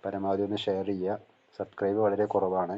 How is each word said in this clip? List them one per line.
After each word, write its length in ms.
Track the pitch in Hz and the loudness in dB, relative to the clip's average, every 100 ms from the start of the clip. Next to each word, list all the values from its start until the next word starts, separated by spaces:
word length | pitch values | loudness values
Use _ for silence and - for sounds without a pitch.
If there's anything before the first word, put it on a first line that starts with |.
പരമാവധി 380 | 98 98 98 98 101 | -6 -4 0 0 0
ഒന്ന് 120 | 104 | -2
ഷെയർ 220 | - 95 95 | 0 -2 -2
ചെയ്യുക. 240 | 98 92 104 - _ _ - | -2 -2 -4 -8 _ _ -12
സബ്സ്ക്രൈബ് 420 | 98 - 98 101 107 | -10 -2 0 2 2
വളരെ 200 | 101 104 | 2 2
കുറവാണ്. 420 | 101 95 95 87 | 2 2 0 0